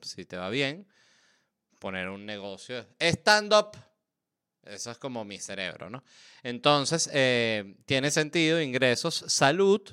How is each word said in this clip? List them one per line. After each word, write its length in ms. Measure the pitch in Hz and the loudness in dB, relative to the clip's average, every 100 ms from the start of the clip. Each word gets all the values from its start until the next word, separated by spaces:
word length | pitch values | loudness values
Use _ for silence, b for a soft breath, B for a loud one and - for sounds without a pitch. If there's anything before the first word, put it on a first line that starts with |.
si 200 | - - | -14 -14
te 120 | 87 90 | -12 -8
va 120 | 92 | -6
bien, 380 | 131 139 165 202 b b b b b b _ _ _ | -4 -4 -6 -16 b b b b b b _ _ _
poner 280 | 98 95 92 | -10 -8 -8
un 160 | 98 | -10
negocio. 640 | 104 104 98 95 - 123 107 - | -12 -12 -12 -12 -12 -12 -12 -4
Stand-up. 760 | 165 165 - 214 208 214 208 - - _ _ _ _ _ _ _ | -2 0 4 4 4 2 2 -6 -20 _ _ _ _ _ _ _
Eso 300 | - 101 120 | -18 -14 -14
es 60 | 117 | -10
como 260 | 139 120 | -10 -8
mi 160 | 104 95 | -10 -10
cerebro, 500 | - 98 90 - 87 | -10 -8 -8 -8 -14
¿no? 140 | 127 - B B B | -14 -18 B B B
Entonces, 640 | 123 120 147 147 131 160 - | -8 0 2 4 2 -2 0
eh, 640 | 143 127 120 113 107 98 - | 2 4 4 2 0 -4 -10
tiene 280 | - 135 143 | -2 0 2
sentido, 480 | 160 151 170 160 165 | 0 0 2 2 2
ingresos, 640 | 143 127 127 117 170 - - | 0 2 2 2 -2 -4 -2
salud, 540 | - 139 175 196 208 - | 2 4 4 4 4 0